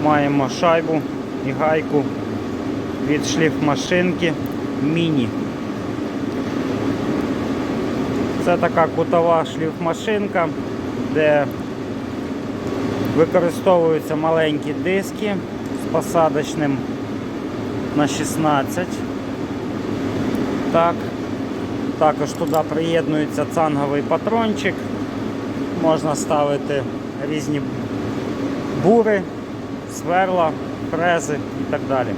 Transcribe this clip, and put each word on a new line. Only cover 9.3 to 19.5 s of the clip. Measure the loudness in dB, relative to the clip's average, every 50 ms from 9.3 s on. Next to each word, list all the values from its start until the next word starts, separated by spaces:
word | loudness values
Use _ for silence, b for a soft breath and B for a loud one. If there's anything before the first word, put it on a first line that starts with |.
| 4 4 4
шліфмашинка, | 0 -2 -2 -2 -2 -2 -2 -2 -2 -2 -2 0 0 0 0 0 0 0 0 0 0 0 -4 -4 -4 -4 -4 -4 -4 -4 -2 -2 0 2
де | 4 4 6 6 6 4 2 -2 -4 -6 -6 -6 -6 -6 -6 -6 -6 -6 -6 -6 -6 -4 -4 -4 -4 -4 -4 -4 -4 -4 -4 -2 -2 -2 -2 0 0 0 2 4 4
використовуються | 4 6 4 4 4 4 0 0 4 4 6 6 6 4 4 2 0 -2 -2
маленькі | 0 2 2 4 4 4 2 2 0 -2 -2 -4
диски | -2 0 0 0 0 0 -2 -4 -4 -2 -2 -2 -2 -4 -6 -6 -6 -6 -4 -4 -4 -4
з | 0
посадочним | 0 0 0 2 4 4 4 4 4 2 -2 -2 -2 0 0 0 0 0 -2 -4 -4 -6 -6 -6 -6 -6 -6 -6 -6 -6 -6 -6 -6 -4 -4 -4 -4 -4 -4 -2 2 2
на | 2 2
шістнадцять. | 2 -2 -2 -2 0 2 2 4 4 4 2 2 0 -2 -2 -2 -4 -4 -4 -4 -4 -6 -4 -6 -4 -4 -4 -4